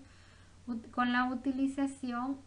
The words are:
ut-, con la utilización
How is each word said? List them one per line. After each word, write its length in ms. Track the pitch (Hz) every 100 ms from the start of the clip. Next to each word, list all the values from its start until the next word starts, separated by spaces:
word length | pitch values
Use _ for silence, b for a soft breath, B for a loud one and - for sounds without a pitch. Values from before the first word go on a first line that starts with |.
| b b b b b b -
ut-, 220 | 226 -
con 200 | - 247
la 180 | 247 254
utilización 1080 | 247 277 262 269 277 277 - 254 240 262 277